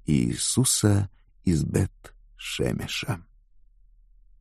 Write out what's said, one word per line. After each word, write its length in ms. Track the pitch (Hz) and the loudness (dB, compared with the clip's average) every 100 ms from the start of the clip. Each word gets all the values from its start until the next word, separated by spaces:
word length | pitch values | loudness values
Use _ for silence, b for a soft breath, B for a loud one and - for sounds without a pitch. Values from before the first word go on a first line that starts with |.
| - | 2
Иисуса 1040 | 71 60 60 - - 127 - 107 101 98 - _ _ - | 2 2 -2 -2 0 0 2 4 4 0 -6 _ _ 0
из 180 | 78 | 0
Бет-Шемеша. 1600 | 71 101 95 - - - - - - - 64 - - - - 85 - _ _ - - _ - - _ - - - | 2 0 -2 -4 -20 -20 -20 -16 -10 -4 -2 -4 -6 -8 -6 -8 -10 _ _ -20 -20 _ -20 -20 _ -20 -20 -20